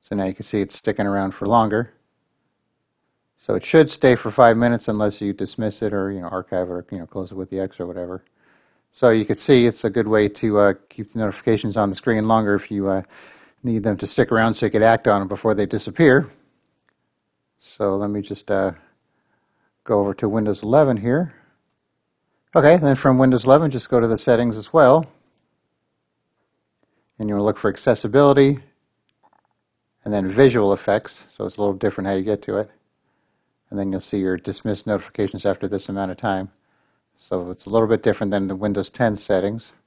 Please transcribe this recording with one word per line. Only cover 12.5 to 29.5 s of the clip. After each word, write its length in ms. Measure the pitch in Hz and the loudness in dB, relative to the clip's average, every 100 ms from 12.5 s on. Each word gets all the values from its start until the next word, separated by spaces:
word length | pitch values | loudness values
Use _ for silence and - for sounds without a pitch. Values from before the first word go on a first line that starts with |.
if 160 | 101 - | -2 -2
you, 180 | 104 98 | -6 -2
uh, 140 | 95 92 - - - _ _ | -2 -6 -20 -20 -20 _ _
need 180 | 123 113 | -6 -4
them 160 | 107 98 | -2 -4
to 80 | 101 | -4
stick 260 | - 123 | -2 0
around 220 | 113 113 | 2 0
so 140 | 107 110 | 0 -2
you 40 | |
could 120 | 110 | 2
act 240 | 110 113 - | 4 4 2
on 140 | 101 | 0
them 60 | 95 | 0
before 280 | 98 113 104 | -4 -2 -2
they 100 | 101 | -2
disappear. 640 | 107 - 95 160 127 - _ _ _ _ _ _ _ _ _ _ _ _ _ | -4 -8 2 4 4 0 _ _ _ _ _ _ _ _ _ _ _ _ _
So 360 | _ - 104 98 | _ -4 -2 -2
let 140 | 104 | -4
me 100 | 104 | -6
just, 300 | 98 101 - | -8 -12 -4
uh, 220 | 98 98 82 _ _ _ _ _ _ _ _ _ _ - | -2 -2 -4 _ _ _ _ _ _ _ _ _ _ -2
go 160 | 107 | 0
over 120 | 101 | 0
to 160 | 98 110 | -2 -2
Windows 320 | 110 107 98 | -2 -2 -4
eleven 360 | 107 139 143 117 | 0 2 2 0
here. 360 | 110 135 175 - _ _ _ _ _ _ _ _ _ _ _ 170 | -2 -2 -4 -10 _ _ _ _ _ _ _ _ _ _ _ 4
Okay, 220 | 143 170 | 6 6
then 180 | 147 131 | 4 2
from 220 | 143 131 | 2 4
Windows 280 | 131 127 123 | 4 2 4
eleven, 260 | 139 160 | 4 4
just 180 | 127 - | -4 0
go 100 | 123 | 0
to 80 | 117 | 2
the 120 | 110 | 0
settings 360 | - 120 120 110 | 2 2 2 -4
as 160 | 107 | -2
well. 360 | 165 131 151 160 _ _ _ _ _ _ _ _ _ _ _ _ _ _ _ _ _ _ _ _ _ | 4 6 6 2 _ _ _ _ _ _ _ _ _ _ _ _ _ _ _ _ _ _ _ _ _
And 100 | 104 | -6
you 60 | |
wanna 100 | 104 | -2
look 140 | 104 104 | -2 0
for 140 | 104 | -4
accessibility 880 | 95 - 113 110 123 143 135 139 139 - _ _ _ _ _ _ _ _ | -2 -2 -2 0 4 6 6 4 2 -8 _ _ _ _ _ _ _ _